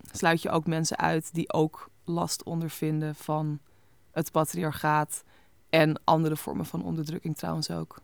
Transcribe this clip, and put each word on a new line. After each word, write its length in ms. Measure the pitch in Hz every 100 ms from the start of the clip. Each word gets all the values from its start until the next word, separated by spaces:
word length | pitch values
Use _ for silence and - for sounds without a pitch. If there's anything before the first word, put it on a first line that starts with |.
| -
sluit 300 | - 170 165
je 80 | -
ook 180 | 165 156
mensen 300 | 160 160 -
uit 360 | 165 160 -
die 200 | 165 -
ook 360 | 160 156 - - _
last 400 | - 170 170 -
ondervinden 720 | - 165 160 - 156 156 156 151
van 440 | - 156 151 147 - - - - _
het 200 | - 160
patriarchaat 920 | 156 156 175 156 - 156 151 151 - - - _ _ _
en 320 | 160 156 151
andere 320 | - 160 156 151
vormen 300 | - - 156
van 180 | 170
onderdrukking 540 | 185 165 151 - 165 151
trouwens 340 | 170 160 151
ook. 280 | 170 160 -